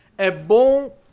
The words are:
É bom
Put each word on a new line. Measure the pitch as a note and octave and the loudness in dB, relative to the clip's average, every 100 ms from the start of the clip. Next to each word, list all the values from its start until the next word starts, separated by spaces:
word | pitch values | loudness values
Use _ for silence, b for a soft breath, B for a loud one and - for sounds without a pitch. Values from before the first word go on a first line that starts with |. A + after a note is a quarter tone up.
| b - | b -6
É | G3 | -6
bom | D#3 D#3 G#3+ C4 C#4 C#4 - _ | -6 0 2 4 0 -4 -14 _